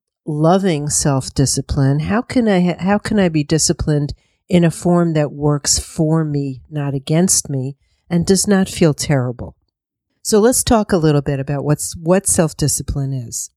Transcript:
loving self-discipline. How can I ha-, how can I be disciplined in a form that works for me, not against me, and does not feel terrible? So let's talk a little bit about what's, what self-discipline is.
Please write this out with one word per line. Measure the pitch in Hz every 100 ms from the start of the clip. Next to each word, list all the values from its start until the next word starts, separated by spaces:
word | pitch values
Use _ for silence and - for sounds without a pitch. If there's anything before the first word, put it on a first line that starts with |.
| _ _
loving | - 147 156 190 196 151 147
self-discipline. | - 156 135 - - 135 - - - 135 147
How | 156 208
can | 254 262 226
I | 185
ha-, | 180 165
how | 175 208
can | - 214
I | 185
be | 156
disciplined | 143 156 - 170 - 147 143 - _ _ -
in | 180
a | 170
form | - 175 175 170
that | 156 147
works | 147 147 147 - -
for | - - 156 160
me, | 156 143 139 131 -
not | 151 143
against | 139 135 156 185 - -
me, | 139 131 139 _ _ -
and | 175
does | 170 190 -
not | 196 190
feel | - 165
terrible? | 143 - 143 123 123 82 - _ _ _ _ _ _
So | - 220
let's | 220 262
talk | - 233 208
a | 185
little | 156 147
bit | 139 139
about | 135 143
what's, | 135 147 - 180
what | 165 185 -
self-discipline | - 160 - 147 - 143 143 135
is. | 135 117 - -